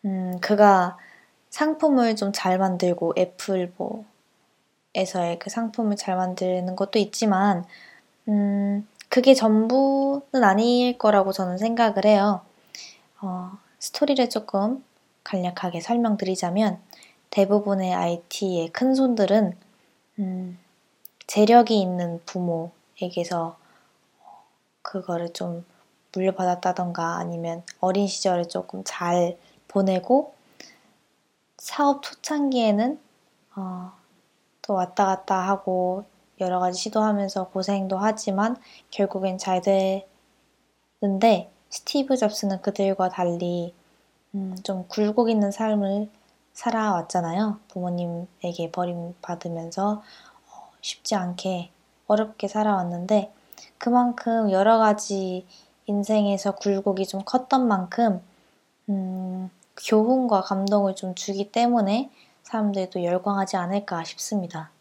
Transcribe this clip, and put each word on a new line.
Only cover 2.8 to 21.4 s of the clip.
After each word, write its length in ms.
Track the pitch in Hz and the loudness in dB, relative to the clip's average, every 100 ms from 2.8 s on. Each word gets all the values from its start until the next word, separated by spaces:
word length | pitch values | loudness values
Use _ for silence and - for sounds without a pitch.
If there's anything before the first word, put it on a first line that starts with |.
| 180 175 170 - | 0 2 0 0
애플 540 | 180 - - 190 180 180 | -2 -2 -4 -2 -2 -6
뭐 280 | 202 214 214 _ _ _ _ _ _ _ _ | -8 -8 -14 _ _ _ _ _ _ _ _
에서의 440 | - 185 185 170 170 | -4 -2 -2 -2 -4
그 120 | - | -6
상품을 460 | 233 226 220 220 202 | -6 -6 -2 -2 -2
잘 200 | - 185 | -2 -2
만드는 600 | 185 180 185 180 180 185 | -2 -2 -2 -2 -2 -4
것도 220 | 196 220 | -2 0
있지만, 680 | 202 - 220 190 202 180 180 - - - _ _ - | -2 -2 0 2 2 2 -4 -16 -20 -20 _ _ -2
음, 580 | 208 202 202 202 202 214 _ - | 0 2 0 0 -2 -6 _ -4
그게 260 | - 262 | 0 6
전부는 1080 | 262 220 214 226 262 269 269 277 277 - 262 | 6 6 4 4 2 4 2 0 -2 -2 4
아닐 540 | 220 196 226 247 247 247 | 4 6 4 4 2 2
거라고 340 | 214 202 190 | 4 4 2
저는 240 | 190 185 180 | 0 -4 -2
생각을 460 | 220 233 226 202 | -2 2 2 4
해요. 380 | 208 208 208 185 - _ _ - - - _ _ | 4 6 4 0 -4 _ _ -20 -18 -20 _ _
어, 300 | 196 180 180 190 _ _ | -8 -8 -10 -16 _ _
스토리를 500 | - - 294 269 247 | -12 -2 0 2 0
조금 560 | 226 - 196 208 269 - _ _ _ | -2 -4 -2 0 -2 -10 _ _ _
간략하게 560 | - 190 180 175 185 170 | -6 -4 -4 -4 -6 -6
설명드리자면 1000 | - 240 233 208 190 185 180 185 214 180 - - - _ _ | -2 0 0 0 -2 -2 -2 0 0 -2 -12 -20 -20 _ _
대부분의 640 | - 196 208 202 196 185 | 0 4 4 2 -2 0
아이티의 720 | 180 175 175 - - 190 180 165 | 0 0 -2 -8 -4 -2 -2 -2
큰 240 | - 254 | 0 2
손들은, 600 | 262 262 226 190 208 196 180 _ _ _ _ _ - | 4 2 4 4 4 2 -2 _ _ _ _ _ -8
음, 400 | 190 185 180 180 _ _ _ _ - _ - | -6 -6 -10 -14 _ _ _ _ -20 _ -6
재력이 540 | - | 2